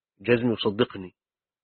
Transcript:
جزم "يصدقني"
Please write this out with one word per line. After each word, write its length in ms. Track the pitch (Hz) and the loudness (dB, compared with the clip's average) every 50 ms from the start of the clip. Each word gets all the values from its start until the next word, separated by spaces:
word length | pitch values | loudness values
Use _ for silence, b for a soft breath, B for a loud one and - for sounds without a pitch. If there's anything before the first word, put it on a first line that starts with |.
| _ _ _ _ | _ _ _ _
جزم 300 | 98 107 120 117 120 123 | 0 2 2 4 4 0
"يصدقني" 600 | 110 - - 113 98 104 123 - - 101 92 90 - _ _ _ _ _ _ _ _ _ | 0 0 -2 -2 0 0 0 -2 -2 -8 -14 -14 -16 _ _ _ _ _ _ _ _ _